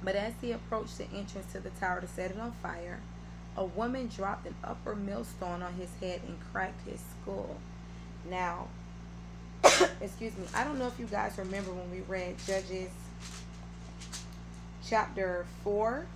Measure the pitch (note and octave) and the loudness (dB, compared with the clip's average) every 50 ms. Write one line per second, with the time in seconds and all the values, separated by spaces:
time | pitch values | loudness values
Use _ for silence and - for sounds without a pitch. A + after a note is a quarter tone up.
0 | F3 F#3 F#3+ G3+ G3+ A3+ A#3 - - A#3+ A#3 A3+ - - - A3 A3 A3 - - | 2 4 4 4 4 2 -2 -2 -2 -2 -2 -2 -2 0 0 0 0 -2 -4 -6
1 | - - - G3+ G3+ G3 - G3+ F#3+ F#3 - F#3+ F3+ G3 F#3 - - F#3 F3+ F3+ | -6 -4 -4 -4 -4 -4 -4 -6 -6 -6 -6 -6 -6 -6 -4 0 2 2 2 2
2 | F3+ F3 - - F#3 F#3 F#3 G#3 A3+ A#3+ A#3 - - F3 E3+ E3+ E3+ F3 F3 - | 0 -4 -4 -2 -2 -2 -2 -2 -4 -4 -6 -4 -6 -6 -4 -4 -6 -6 -6 -6
3 | - - - - - - - - - - - - F#3+ F#3 - G3 A3+ A#3+ B3+ C4 | -8 -10 -10 -10 -10 -10 -10 -10 -10 -6 0 0 0 2 2 2 2 2 2 2
4 | B3+ A#3 - - F#3+ G3 G3 - - F3 E3+ - - - - F3 - - G#3 G#3 | 0 -2 -2 0 0 0 0 -2 -4 -8 -8 -6 -4 -4 -4 -4 -2 -2 -2 0
5 | G3+ G3 G3+ A3 A#3 - - - F#3+ F3+ F3 F3 F3+ F3+ F3 F3+ F3+ F3 - - | 0 0 0 -2 -2 -4 -4 -4 -2 -2 0 -2 -2 -2 -2 -4 -4 -6 -6 -4
6 | F#3+ F#3 F3+ F3 F3 F3 E3+ E3+ - - - G3 F#3+ F#3 - - - - - - | -2 -2 -2 -2 -4 -6 -6 -6 -8 -2 0 2 2 2 0 -6 -8 -6 -6 -6
7 | - - - - - - G3 - G2+ - - - - - - - - - - - | -8 -8 -10 -8 -6 -4 -2 -2 -2 -2 -4 -6 -8 -10 -10 -10 -10 -10 -10 -10
8 | - - - - - E3 F3+ F3+ F3+ F3+ E3+ F3+ - - - - - - - - | -10 -10 -10 -8 -6 -4 0 2 2 2 2 0 -4 -6 -6 -8 -10 -10 -10 -10
9 | - - - - - - - - - - - - - - - - F4+ F4+ - - | -10 -10 -10 -10 -10 -10 -10 -10 -10 -10 -8 12 12 12 12 12 10 8 6 0
10 | - G3+ - - A3+ A3+ G3 F3+ F#3 D#3+ - - A#3+ C#4+ D4+ C4+ B3+ B3 A#3+ - | -4 -4 -4 -4 -4 -4 -2 -4 -6 0 2 2 2 2 2 2 0 0 0 -2
11 | A#3+ G#3+ G#3 G3+ G#3+ G#3 F#3+ F3 F#3+ F#3 F#3+ G3 G3+ F#3 F3+ F#3 F3+ F3+ F3 F#3 | -4 -2 0 0 0 0 0 -2 -4 -2 -2 -2 -2 -2 -4 -4 -4 -4 -4 -6
12 | F#3 F3 F#3+ F#3 F3+ F3+ F3+ - - - F#3+ F#3+ F#3+ F#3 F#3 F#3 F#3 F#3 F3+ - | -4 -2 -2 0 0 -2 -4 -4 0 2 2 2 2 0 -2 -2 -2 -4 -6 -8
13 | - - - - - - - - - - - - - - - - - - - - | -10 -10 -10 -10 -8 -8 -8 -8 -10 -10 -10 -10 -10 -10 -10 -10 -10 -10 -10 -10
14 | - - - - - - - - - - - - - - - - - - A3+ A3 | -10 -8 -8 -8 -8 -8 -10 -10 -10 -10 -10 -10 -10 -10 -10 -10 -4 4 6 6
15 | G#3 - - G3+ F#3+ F#3 F3+ F3+ F3 F3 - - - G#3 G#3 G#3 G#3+ A3+ A#3+ C#4 | 6 6 2 2 2 2 2 0 0 -4 -6 -2 0 2 4 6 6 4 4 2
16 | F4 F4 - | -2 -4 -8